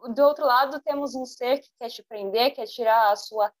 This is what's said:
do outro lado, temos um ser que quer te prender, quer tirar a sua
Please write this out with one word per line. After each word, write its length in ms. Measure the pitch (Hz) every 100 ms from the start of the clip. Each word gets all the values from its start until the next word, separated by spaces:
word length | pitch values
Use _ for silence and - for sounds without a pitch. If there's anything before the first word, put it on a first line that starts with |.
| 240
do 80 | 226
outro 240 | 285 294 294
lado, 340 | 247 269 285
temos 340 | 302 277 277 254
um 100 | 254
ser 360 | - 247 277
que 80 | _ -
quer 100 | 233
te 140 | 233
prender, 500 | - 208 196 220 262
quer 140 | 269 220
tirar 440 | - 220 226 214
a 40 | 208
sua 360 | - 220 208 _